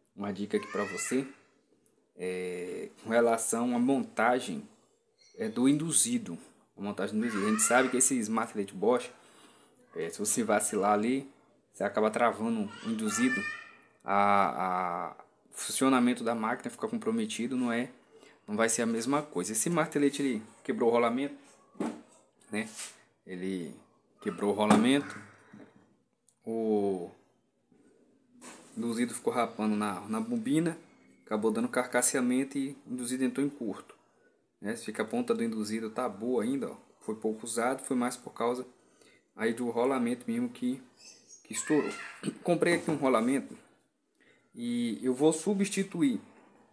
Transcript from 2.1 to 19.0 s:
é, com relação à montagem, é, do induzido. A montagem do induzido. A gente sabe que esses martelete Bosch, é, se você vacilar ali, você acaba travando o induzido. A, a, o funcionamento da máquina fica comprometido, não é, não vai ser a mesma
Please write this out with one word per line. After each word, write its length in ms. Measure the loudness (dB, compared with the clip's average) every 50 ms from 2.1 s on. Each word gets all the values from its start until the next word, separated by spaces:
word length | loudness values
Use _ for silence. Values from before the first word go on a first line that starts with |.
| _
é, 720 | -8 -6 -4 -4 -4 -4 -6 -6 -6 -8 -8 -8 -8 -10 -12 -14 -12
com 80 | -4 2
relação 640 | 4 6 6 6 4 2 0 0 0 0 0 0 2
à 60 | 2
montagem, 880 | 4 4 4 2 0 -2 0 2 4 4 4 2 0 -4 -8 -8 -10 -14 -20 _ _ _ _ _ _ _ _ _ _ _ -8
é, 100 | -6 -4
do 220 | -4 0 2 4 4
induzido. 680 | 4 2 2 2 2 2 2 2 0 -2 -2 -4 -12 -12 -14 -18 _ _ _ _ _
A 40 | -10
montagem 360 | -8 -6 -4 -4 -4 -2 -2
do 80 | -2 -2
induzido. 220 | 0 -2 0 0
A 40 | 0
gente 120 | 2 2 4
sabe 240 | 4 6 4 4
que 80 | 4 4
esses 320 | 2 2 4 2 0 0
martelete 460 | 0 0 -2 -2 -2 -4 -4 -6 -4 -4
Bosch, 360 | 0 2 4 4 4 0 -4 -14 -20 -20 -20 -20 -20 -20 -20 -20 -20 _ _ _ _ -20 _ -8
é, 140 | -6 -6 -6
se 100 | -6 -4
você 240 | -2 -2 0 0 2
vacilar 480 | 2 2 2 2 0 0 2 4 4
ali, 400 | 4 4 2 0 0 -2 -4 -8 -16 _ _ _ _ _ _ _
você 140 | -8 -4 -4
acaba 260 | -2 0 0 0 2
travando 580 | 2 2 2 2 2 0 -2 -2 -2 -2 -4 -6 -6 -10 -6
o 40 | -6
induzido. 520 | -4 -2 -2 -2 0 2 2 2 2 0 -4 -6 -8 -10 -14 -18 -20 -20 _ _ _ _ -4
A, 1120 | 0 2 4 4 6 6 6 4 4 2 0 -2 0 0 0 -2 -2 -2 -4 -6 -8 -10
a, 20 | -14 -20 _ _ _ _ _ -12
o 40 |
funcionamento 680 | -10 -8 -4 -2 2 4 4 6 6 4 4 2 0 0
da 100 | -2 -2
máquina 360 | 0 -2 -2 -2 -4 -6 -10
fica 180 | -8 -6 -6
comprometido, 680 | -4 -4 -2 -2 -2 -2 0 -2 -4 -4 -4 -4 -4 -2
não 140 | -2 -2 0
é, 200 | 0 -2 -4 -6 -8 -18 _ _ -20 -20 -20 -20 -20 _ _
não 80 | -4 0
vai 140 | 2 2 2
ser 140 | 2 2 0
a 20 |
mesma 360 | 0 0 -2